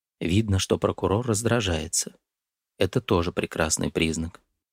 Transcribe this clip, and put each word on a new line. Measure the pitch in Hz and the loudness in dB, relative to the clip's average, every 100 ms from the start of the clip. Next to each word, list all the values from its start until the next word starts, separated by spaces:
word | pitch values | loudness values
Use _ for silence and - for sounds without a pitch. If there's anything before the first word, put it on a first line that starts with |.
| _ - | _ -6
Видно, | 82 90 110 95 | 0 2 2 0
что | - 95 | 2 2
прокурор | 98 90 92 98 123 | 0 0 0 0 0
раздражается. | 107 117 117 95 82 78 - - - _ _ _ _ _ - | 0 0 0 0 -2 -2 -4 -4 -10 _ _ _ _ _ -4
Это | 92 131 | -2 -2
тоже | - 95 85 | 0 0 0
прекрасный | - 85 - 80 - 78 | -2 -4 -2 -2 0 -2
признак. | 82 80 80 85 - _ _ _ | 0 0 -2 -6 -10 _ _ _